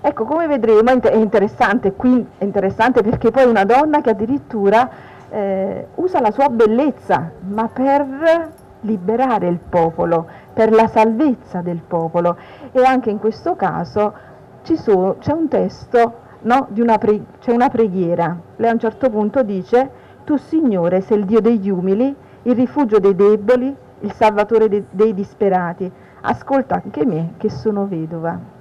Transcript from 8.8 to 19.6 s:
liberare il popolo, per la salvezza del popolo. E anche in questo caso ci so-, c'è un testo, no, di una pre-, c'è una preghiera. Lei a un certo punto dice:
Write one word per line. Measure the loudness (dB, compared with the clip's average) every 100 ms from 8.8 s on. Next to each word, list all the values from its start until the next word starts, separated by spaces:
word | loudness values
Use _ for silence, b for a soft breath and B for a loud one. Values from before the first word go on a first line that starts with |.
liberare | -6 -4 -2 -2 0 0 -2
il | -4
popolo, | -2 0 0 -2 -2 -2 -2 B B
per | 0 2
la | 4 4
salvezza | 2 2 2 0 0 -6 -8
del | -6 -8
popolo. | -4 -4 -2 0 0 -2 B B -4
E | 2
anche | 2 2 -2
in | -4
questo | -4 -4 -6 -4
caso | -4 -4 -6 -2 -4 -4 B B -20 -20
ci | -4 -4
so-, | 2 2 2 -2
c'è | -4
un | -2 0
testo, | -2 -2 -6 -2 2 2 -2 B B
no, | 0 0 0
di | -2
una | 0 2
pre-, | 2 -2 -4 -12
c'è | -2
una | 0 0
preghiera. | 2 0 0 -2 0 -2 -4 -12 -4
Lei | -2
a |
un | 0
certo | -4 -2 -2
punto | 0 -2 -2
dice: | -2 -4